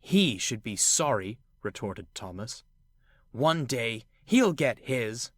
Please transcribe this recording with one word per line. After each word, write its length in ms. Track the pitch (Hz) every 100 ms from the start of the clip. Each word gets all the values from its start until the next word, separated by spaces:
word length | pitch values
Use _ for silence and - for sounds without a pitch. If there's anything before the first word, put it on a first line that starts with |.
He 360 | - 190 180 98
should 240 | - 110
be 120 | 113
sorry, 640 | 101 - - 151 113 95 113 _ _
retorted 440 | 104 - 104 95 92
Thomas. 500 | - 98 90 110 - _ _ _ _ _ _ _
One 340 | 107 151 165
day 400 | 131 135 117 113 - _
he'll 300 | - 240 233
get 260 | 156 143 113
his. 520 | - 131 110 113 -